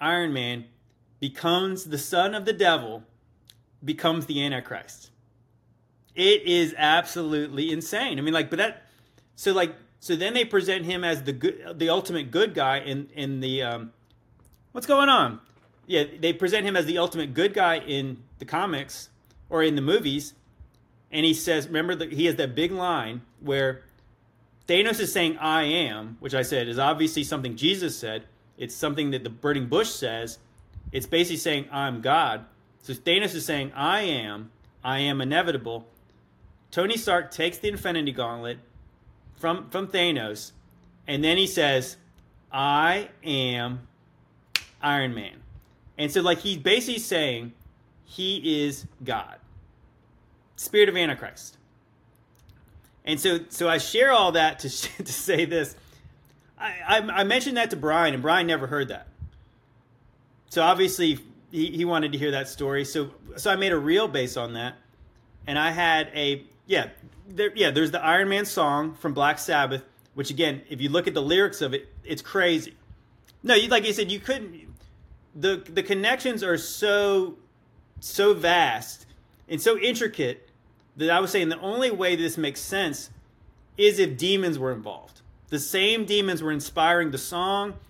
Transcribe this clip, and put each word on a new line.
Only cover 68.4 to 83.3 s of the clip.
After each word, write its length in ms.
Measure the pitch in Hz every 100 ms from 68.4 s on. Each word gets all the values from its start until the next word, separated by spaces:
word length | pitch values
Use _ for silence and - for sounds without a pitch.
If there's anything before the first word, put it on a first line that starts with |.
song 500 | 202 - 151 143 156
from 200 | 156 160
Black 240 | 143 143 147
Sabbath, 440 | - 151 135 135 - _ _
which, 160 | - 135
again, 320 | 143 160 135 -
if 120 | 131
you 80 | 139
look 180 | 165 180
at 80 |
the 80 | 156
lyrics 400 | 139 180 196 190
of 100 | 143
it, 160 | 135 - -
it's 180 | - 156
crazy. 520 | - 196 180 160 156 - _ - _ _ _ _
No, 120 | 226
you, 140 | 220 226
like 160 | 240
I 80 | 214
said, 180 | 208 190
you 80 | 196
couldn't, 480 | 220 262 202 165 156 - - - - - _
the, 280 | 151 180 190 -
the 140 | 165
connections 600 | 190 196 214 254 262 226
are 140 | 185 170
so, 800 | - - 208 202 202 196 185 160 _ _ _ _ _ -
so 340 | - - 208
vast 720 | 180 170 175 143 113 - - - - _ _ -
and 120 | 160
so 180 | 226 220
intricate 720 | 220 240 214 - 127 123 - _ _ _ _ -
that 140 | 160
I 100 | 185
was 100 | 185
saying 200 | 196 165
the 100 | 165
only 300 | 190 226 254
way 260 | 196 185 170
this 220 | 165 165
makes 200 | 151 139
sense 520 | - 196 175 143 - - _